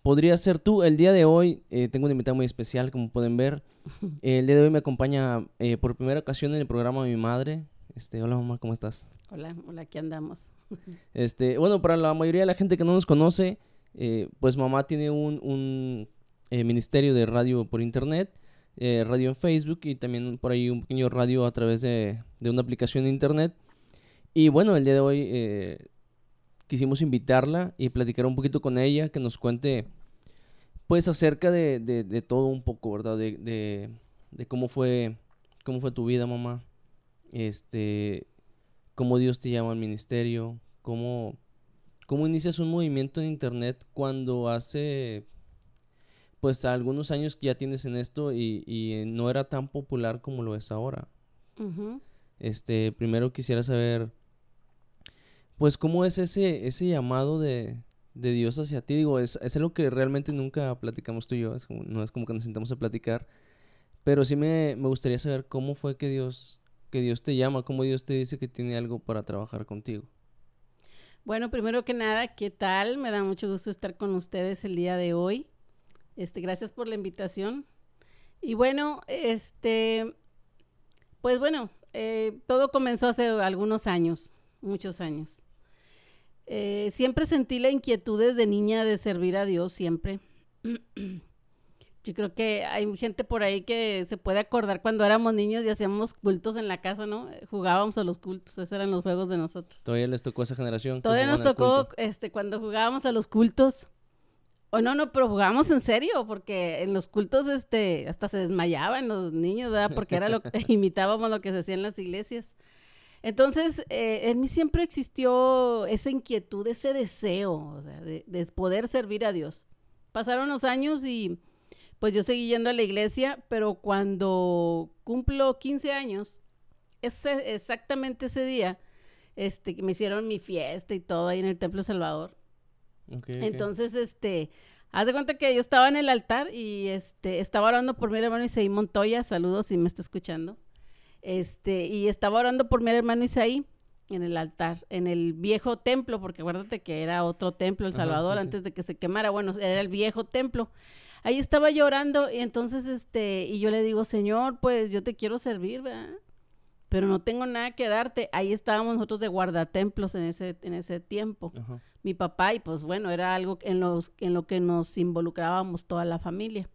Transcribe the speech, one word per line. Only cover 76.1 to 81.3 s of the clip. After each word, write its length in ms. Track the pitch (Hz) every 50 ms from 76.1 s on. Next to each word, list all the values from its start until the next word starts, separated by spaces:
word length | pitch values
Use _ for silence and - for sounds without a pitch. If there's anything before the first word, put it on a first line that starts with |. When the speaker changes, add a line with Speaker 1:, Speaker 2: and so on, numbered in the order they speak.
| -
Speaker 2:
Este, 240 | - 185 175 - 190
gracias 320 | 175 180 185 180 214 208 _
por 160 | - 240 226
la 80 | 220
invitación. 680 | 214 196 190 175 - 196 185 - - 190 208 240 285 277 _ _ _ _ _ _ _ _ _ - - - - _ _
Y 140 | 415 294 226
bueno, 460 | 214 240 262 269 285 294 294 302 - -
este, 1080 | - - - 330 240 226 220 - - - - - 233 226 220 226 220 226 226 226 226 - _ _ - _ _ - _ _ _ _ _ _ _ _ _ _ _ - _ - _
pues 180 | - 240